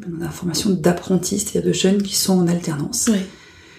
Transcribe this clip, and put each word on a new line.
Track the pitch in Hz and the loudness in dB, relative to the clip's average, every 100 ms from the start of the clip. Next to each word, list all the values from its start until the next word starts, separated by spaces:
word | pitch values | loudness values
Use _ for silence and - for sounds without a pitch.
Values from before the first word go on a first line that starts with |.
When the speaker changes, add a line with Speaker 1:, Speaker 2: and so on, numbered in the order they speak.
| 180 | -6
Speaker 1:
mais | 165 | -8
dans | 170 | -8
la | |
formation | - 175 165 208 | -6 -4 -2 0
d'apprentis, | 175 165 175 - 185 - 202 | 2 2 0 2 0 0 -4
c'est-à-dire | - 170 175 | -2 -2 0
de | |
jeunes | 175 190 202 | 2 4 2
qui | 196 - | 0 -2
sont | - 185 | 2 4
en | 170 | 4
alternance, | 175 170 147 147 - - | 0 -2 -4 -4 -2 0
Speaker 2:
Ouais. | 202 185 - - - - | 0 -2 -12 -20 -20 -20